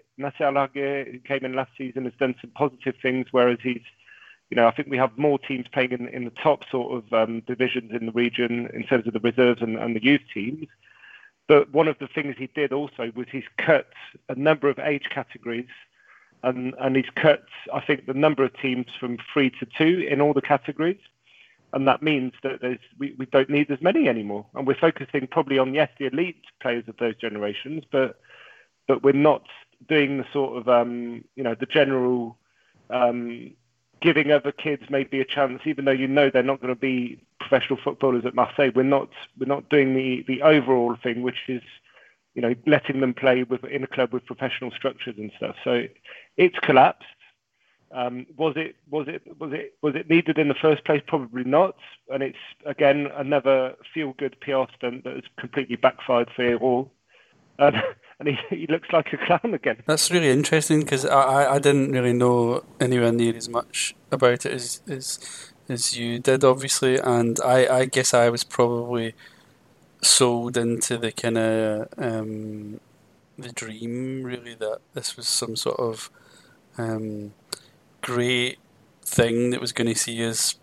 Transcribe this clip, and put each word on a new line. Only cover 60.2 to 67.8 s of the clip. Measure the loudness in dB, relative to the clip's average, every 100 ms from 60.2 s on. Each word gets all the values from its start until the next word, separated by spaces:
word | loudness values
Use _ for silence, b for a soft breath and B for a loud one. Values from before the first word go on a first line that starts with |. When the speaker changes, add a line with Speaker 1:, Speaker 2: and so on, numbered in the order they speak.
| 4
Speaker 2:
interesting | 2 2 0 2 2
'cause | 2 -2 2
I, | 4
I, | 4 4 4
I | 4
didn't | 4 4 2
really | 0 2
know | 4 4 4 2 0 -6 -4
anywhere | 0 2 2
near | 4 2
as | 0 -4
much | -6 -6 -6 -6 -8 -8
about | 2 4 2
it | -2
as, | -6 -8 -12 -12
as, | -12 -10 -10 B B B B -10
as | -4 -4 -4
you | -4 -2
did, | 2 4
obviously. | 6 4 0 0 2 2
And | 2 2 2 0
I, | 4 4 6
I | 4